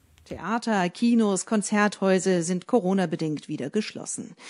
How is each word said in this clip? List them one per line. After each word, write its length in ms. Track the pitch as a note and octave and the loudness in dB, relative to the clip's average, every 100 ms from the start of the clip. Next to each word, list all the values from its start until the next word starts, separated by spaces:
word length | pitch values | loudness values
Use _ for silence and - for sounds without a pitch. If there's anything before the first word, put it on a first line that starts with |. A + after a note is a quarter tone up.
| _ _ | _ _
Theater, 640 | - C3 E3 A3+ A3+ G#3 F3+ | -18 -12 -6 -4 0 0 0
Kinos, 560 | - A#3 A#3 G#3+ F#3 - | 2 2 4 4 0 0
Konzerthäuser 960 | A3 - G#3+ G#3 - F#3+ F#3 F#3+ F3+ | -2 0 2 2 2 2 2 4 0
sind 240 | E3 F3+ - | 0 -4 0
Corona-bedingt 840 | B3 F3+ G3 F3+ D#3+ D#3+ D3 - | 0 2 0 0 -2 -4 -4 -8
wieder 220 | D3 C3 | -8 -4
geschlossen. 640 | G#3+ G#3+ - - - - - - | -4 -6 -10 -12 -10 -12 -16 -20